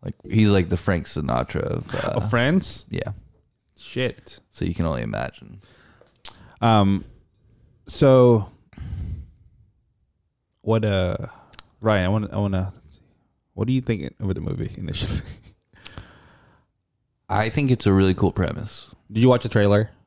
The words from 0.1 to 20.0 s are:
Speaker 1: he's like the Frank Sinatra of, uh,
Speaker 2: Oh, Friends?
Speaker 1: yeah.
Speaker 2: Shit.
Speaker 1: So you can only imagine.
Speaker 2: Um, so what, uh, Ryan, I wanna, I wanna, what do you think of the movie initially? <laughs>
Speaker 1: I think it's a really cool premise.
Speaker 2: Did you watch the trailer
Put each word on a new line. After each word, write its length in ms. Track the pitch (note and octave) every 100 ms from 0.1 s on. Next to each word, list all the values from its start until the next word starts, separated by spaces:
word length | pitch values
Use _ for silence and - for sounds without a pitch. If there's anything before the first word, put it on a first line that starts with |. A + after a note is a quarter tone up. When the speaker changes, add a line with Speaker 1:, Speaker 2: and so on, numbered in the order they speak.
| -
Speaker 1:
he's 260 | - A2 G#2+
like 200 | G2+ E2+
the 80 | F2
Frank 300 | - F2+ -
Sinatra 540 | - C#2 A#1+ B1+ -
of, 340 | - G1+ G1+ -
uh, 180 | G1+ -
Speaker 2:
Oh, 20 |
Friends? 640 | G#2+ A#2 B2 F3+ - - -
Speaker 1:
yeah. 220 | F2 - - - _ _ _ _ _
Speaker 2:
Shit. 600 | - - B2+ - - - _
Speaker 1:
So 140 | - F2
you 100 | F2
can 100 | E2
only 160 | C2+
imagine. 600 | A1+ G1+ B1 - G#1+ G2 _ _ _ _ _ _ - - - -
Speaker 2:
Um, 440 | A#2 A2+ G2 G2 - - _ _ _ _ _ _ -
so 640 | - C#3+ C3 B2 A#2 G2 - _ - - - - - - _ _ _ _ _ _ _ _ _ _ _ _ _
what, 240 | - A2+ G#2+
uh, 320 | G2 F2+ - - - - - - _
Ryan, 240 | A2 G#2+ F#2
I 20 |
wanna, 200 | G#2+ G#2
I 60 | G#2
wanna, 360 | G2+ F#2+ F#2+ - - - _ _ _ _ _ -
what 120 | G#2
do 60 |
you 80 | C3
think 320 | B2+ A2 C#2 _
of 140 | F#2+ F#2+
the 60 |
movie 300 | F2 F#2 - -
initially? 440 | F2+ - - - -
<laughs> 60 | - - _ _ _ - - - - _ _ _ _ _ _ _ _ _ _ _
Speaker 1:
I 200 | G2+ A2
think 220 | B2+ C#3
it's 140 | B2+ -
a 80 |
really 200 | F#2+ F#2+
cool 180 | F#2 F#2+
premise. 640 | - E2+ D2 - - - - _
Speaker 2:
Did 100 | G#2+
you 80 | B2+
watch 140 | B2
the 60 | A#2
trailer 400 | A2 G2+ G2+ A2 -